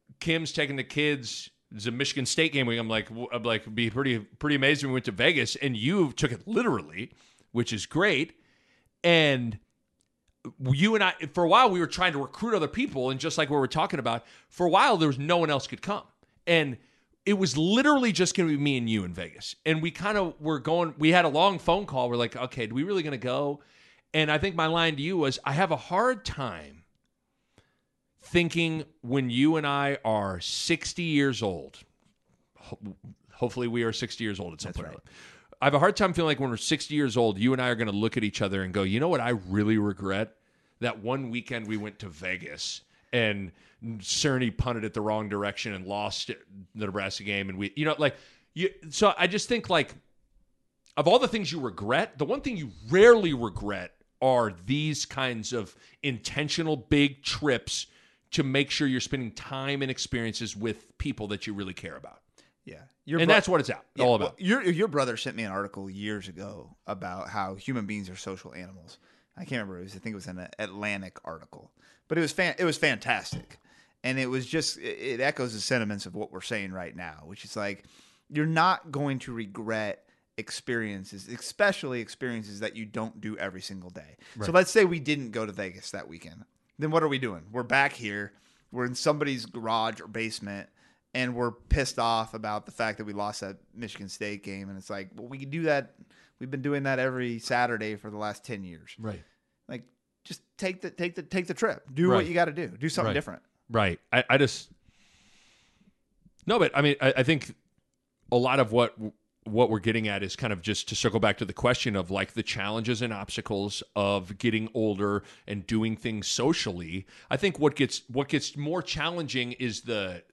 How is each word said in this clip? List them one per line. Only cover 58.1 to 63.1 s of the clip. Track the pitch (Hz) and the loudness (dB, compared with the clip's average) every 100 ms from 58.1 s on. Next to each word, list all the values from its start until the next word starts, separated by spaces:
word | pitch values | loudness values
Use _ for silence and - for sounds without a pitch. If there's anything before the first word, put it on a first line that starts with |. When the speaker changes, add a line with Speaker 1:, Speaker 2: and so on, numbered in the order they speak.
| _ _ | _ _
Speaker 1:
to | - | -2
make | 139 135 139 | 0 2 0
sure | - 147 | 0 0
you're | 127 | 0
spending | - 139 120 | -2 -4 -6
time | - - 135 135 139 | -10 -12 -8 -4 -2
and | 135 | -4
experiences | 127 - 123 113 104 113 101 | -4 -4 -2 -4 -4 -8 -4
with | 110 107 - - | -4 -4 -10 -8
people | 147 - 104 | -6 -6 -6
that | 101 - | -6 -6
you | |
really | 101 95 | -6 -8
care | 90 87 67 | -10 -12 -14
about. | 69 - _ _ _ _ | -16 -20 _ _ _ _
Speaker 2:
Yeah. | - - - _ | -20 -20 -20 _
Your | - | -4